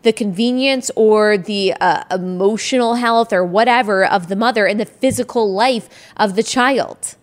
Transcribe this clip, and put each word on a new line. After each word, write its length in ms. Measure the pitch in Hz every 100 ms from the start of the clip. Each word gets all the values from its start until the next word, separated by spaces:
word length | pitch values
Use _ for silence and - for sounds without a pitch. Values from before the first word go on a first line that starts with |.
the 100 | 226
convenience 760 | 220 214 180 240 254 269 269 247 -
or 440 | 220 214 214 208
the, 340 | 175 202 190 -
uh, 220 | 180 156 -
emotional 840 | 185 180 180 196 220 - 254 233 240
health 380 | 240 233 233
or 100 | 190
whatever 600 | 180 190 233 240 208 190 185
of 220 | 196 175
the 80 | 196
mother 320 | 233 226 202
and 120 | 208
the 60 | 202
physical 640 | _ 262 247 240 240 214
life 380 | 190 254 240 - - - -
of 180 | 208 190
the 80 |
child. 720 | 226 262 247 262 87 - - -